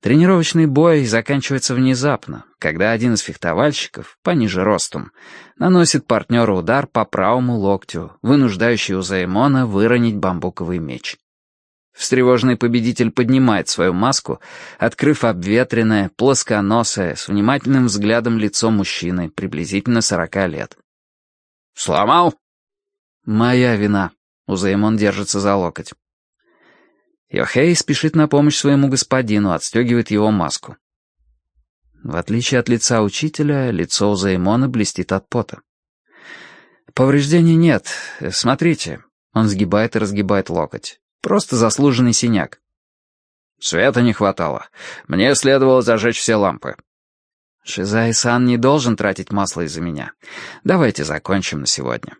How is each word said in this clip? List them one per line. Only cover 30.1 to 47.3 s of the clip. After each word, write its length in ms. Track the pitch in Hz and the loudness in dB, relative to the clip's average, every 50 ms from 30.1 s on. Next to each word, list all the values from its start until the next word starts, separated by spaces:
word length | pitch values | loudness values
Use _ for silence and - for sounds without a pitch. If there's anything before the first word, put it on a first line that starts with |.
| 104 104 107 110 | 0 0 2 2
маску. 460 | 107 98 82 71 - - - - - _ _ _ _ _ _ _ _ _ _ _ _ _ _ _ _ _ _ _ _ _ _ _ _ _ | 2 0 0 -2 -4 -8 -12 -14 -20 _ _ _ _ _ _ _ _ _ _ _ _ _ _ _ _ _ _ _ _ _ _ _ _ _
В 140 | - - 73 | -12 -8 -6
отличие 440 | 85 85 - 101 117 120 - - 123 | -6 -4 -2 -2 -2 -2 0 0 0
от 100 | 120 - | 2 2
лица 320 | 120 117 - - 123 113 | 0 0 0 0 2 2
учителя, 720 | 107 101 - - - 156 - - 151 147 147 139 131 123 | 0 0 -2 -4 -6 -6 -4 -2 -2 0 0 -2 -2 -2
лицо 380 | 107 85 85 - - - 101 104 | -2 -4 -4 -4 -2 0 0 0
Узаэмона 580 | 104 92 95 101 92 90 87 95 107 120 135 131 | 0 0 0 0 0 0 2 2 2 2 0 0
блестит 440 | 123 113 104 - - - 90 - | 0 -2 -2 -2 -2 -6 -4 -2
от 180 | 92 95 - _ | -2 -4 -4 _
пота. 320 | - 120 104 - - - _ _ _ _ _ _ _ _ _ _ _ - - - - - - - - - _ _ _ _ _ - _ | -4 -4 -4 -4 -10 -20 _ _ _ _ _ _ _ _ _ _ _ -20 -20 -20 -20 -20 -20 -20 -20 -20 _ _ _ _ _ -10 _
"Повреждений 600 | - 127 135 139 143 139 139 156 175 165 165 165 | 0 2 4 4 2 2 2 4 4 6 6 6
нет. 320 | 160 170 165 139 98 _ - - - - - - - - - | 6 4 4 2 2 _ -6 -12 -12 -12 -16 -14 -10 -10 -6
Смотрите". 720 | 95 - - 113 131 127 160 170 156 - - 85 73 - - _ _ _ _ _ _ | -6 -2 0 0 0 2 0 0 0 0 -4 -10 -10 -12 -16 _ _ _ _ _ _
Он 140 | 113 110 107 | 0 0 0
сгибает 480 | 98 95 104 87 95 104 110 113 - | 0 -2 -2 0 2 0 0 0 -2
и 40 | 113 | -2
разгибает 500 | 110 98 101 101 101 95 104 98 95 - | -4 -2 -2 -4 -2 0 0 -2 -2 -2
локоть. 520 | 87 87 78 67 - - - - - _ _ _ _ _ | -4 -4 -4 -4 -8 -12 -14 -16 -18 _ _ _ _ _
"Просто 340 | - - - 202 - - - | -4 -2 -2 -2 -2 -2 0
заслуженный 580 | 117 113 113 - - 139 143 127 117 127 120 113 | 0 2 2 2 2 2 2 4 4 2 2 2
синяк". 480 | - - 120 110 98 73 - - _ _ _ _ _ _ _ _ _ _ _ _ _ _ _ _ _ _ _ _ _ | 0 0 0 0 0 -2 -4 -10 _ _ _ _ _ _ _ _ _ _ _ _ _ _ _ _ _ _ _ _ _
"Света 420 | - - - 80 104 135 117 123 | -8 -4 0 2 2 2 2 2
не 120 | 120 120 107 | 2 2 2
хватало. 560 | - 104 98 95 - 87 80 67 - - - _ - - - - - - - | 2 0 0 0 0 -4 -4 -4 -6 -10 -14 _ -20 -18 -18 -18 -18 -10 -6
Мне 280 | - 92 101 131 143 | -2 0 2 2 2
следовало 460 | - - 139 135 139 135 131 131 127 | 2 2 2 4 4 4 4 4 4
зажечь 380 | 120 110 117 110 101 120 113 - | 4 4 2 2 2 -2 -2 -2
все 160 | - - 113 | -2 0 0
лампы". 420 | 107 101 95 - - - 65 - - _ _ _ _ _ _ _ _ _ _ | 2 2 0 -2 -4 -10 -14 -14 -14 _ _ _ _ _ _ _ _ _ _